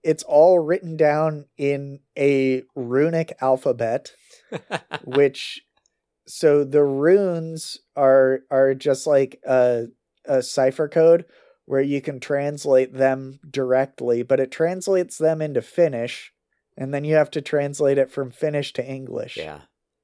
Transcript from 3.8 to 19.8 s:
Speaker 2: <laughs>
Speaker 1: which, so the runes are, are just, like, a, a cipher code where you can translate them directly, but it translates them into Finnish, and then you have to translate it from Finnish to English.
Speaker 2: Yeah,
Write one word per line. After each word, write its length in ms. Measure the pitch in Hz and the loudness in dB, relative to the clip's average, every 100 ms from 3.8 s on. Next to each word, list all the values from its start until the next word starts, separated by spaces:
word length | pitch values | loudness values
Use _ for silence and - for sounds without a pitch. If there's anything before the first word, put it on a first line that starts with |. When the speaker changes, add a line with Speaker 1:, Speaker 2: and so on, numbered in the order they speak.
| 113 127 - _ _ - - | -2 -4 -8 _ _ -20 -14
Speaker 2:
<laughs> 520 | 185 - - - - | -14 -10 -12 -10 -14
Speaker 1:
which, 560 | 139 135 139 - - - _ _ _ _ _ _ - | -4 0 0 0 -12 -14 _ _ _ _ _ _ -18
so 380 | - 160 147 | 0 2 2
the 200 | 139 147 139 | 2 0 0
runes 920 | 135 156 202 190 170 160 160 - - _ 147 | 0 2 2 2 -4 -8 -12 -14 -16 _ 0
are, 420 | 135 135 131 131 - | 4 6 4 0 -2
are 240 | 135 135 | 0 2
just, 320 | 131 143 131 156 | 0 -2 -2 0
like, 360 | 139 135 - - | 0 0 -6 -2
a, 420 | 131 123 120 117 _ _ _ - | 2 2 0 -4 _ _ _ -4
a 160 | 135 | -2
cipher 460 | 127 - 131 135 151 | -2 0 0 0 -2
code 380 | 165 165 170 - _ _ _ - | 4 6 4 2 _ _ _ -4
where 160 | 135 | -2
you 180 | 139 143 | 0 -2
can 200 | 143 131 | -6 -10
translate 720 | - 143 143 147 143 131 131 | -4 -4 -4 -4 2 2 2
them 480 | 131 131 135 131 135 147 | 2 0 0 -6 -18 -10
directly, 760 | 139 127 131 135 - 120 120 | -4 0 0 0 -4 -2 0
but 160 | 123 131 | 2 0
it 100 | 131 | 0
translates 680 | - 165 185 196 190 175 - | -2 -2 -2 -2 -2 -2 -2
them 240 | 156 156 | -2 -2
into 200 | 151 131 | -4 -4
Finnish, 720 | - - 165 120 120 - - _ _ _ _ - | -4 0 0 0 -6 -10 -16 _ _ _ _ -12
and 160 | 135 | -6
then 100 | 143 | -6
you 120 | 147 156 | 0 2
have 140 | 151 | 2
to 100 | 151 | -4
translate 560 | - 151 143 143 139 139 | -4 -2 -2 0 0 2
it 120 | 135 | 0
from 220 | - 131 | -4 -10
Finnish 400 | - 156 147 139 | -6 -4 -4 -6
to 120 | - 147 | -8 -10
English. 500 | 135 131 - - - | -10 -10 -10 -10 -12
Speaker 2:
Yeah, 260 | 78 76 _ _ | -12 -14 _ _